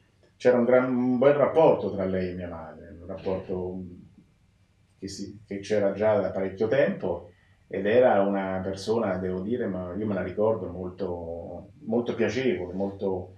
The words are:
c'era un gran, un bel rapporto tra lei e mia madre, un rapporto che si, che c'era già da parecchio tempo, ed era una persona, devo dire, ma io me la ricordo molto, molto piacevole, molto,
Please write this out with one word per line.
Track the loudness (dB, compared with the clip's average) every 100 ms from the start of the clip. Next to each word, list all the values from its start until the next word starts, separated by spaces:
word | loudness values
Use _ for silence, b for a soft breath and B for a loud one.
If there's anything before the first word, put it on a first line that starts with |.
| b b b 0
c'era | 4 4
un |
gran, | 6 4 4
un | 0 2 4
bel | 6
rapporto | 6 4 6 6 6 0
tra | -2
lei | -2 -2 -2
e |
mia | -6 -8
madre, | -10 -14 -16 -18 -16
un | -12
rapporto | -8 -4 -4 -4 -6 -6 -8 -10 -14 -20 _ -20 _ _ _ _ _ _ -14
che | -12
si, | -10 -12 -14
che | -10 -8
c'era | 0 2 2
già | 2 2 4
da | 2
parecchio | -2 -4 -2 0
tempo, | 4 2 2 -4 -6 -8 b b b b
ed | -4 2
era | 6 6 6
una | 2 0 -2 -2
persona, | -4 -6 -2 0 0 -2
devo | -2 -4
dire, | -2 -2 -2
ma | -4 -6
io | -4 -2
me |
la | -2
ricordo | -4 0 2 0 -4
molto, | -8 -8 -6 -6 -6 -8 -10 -10 -12 -16 -14
molto | -4 -2 -2
piacevole, | 0 0 0 0 0 -4
molto, | -4 -6 -4 -4 -4 -8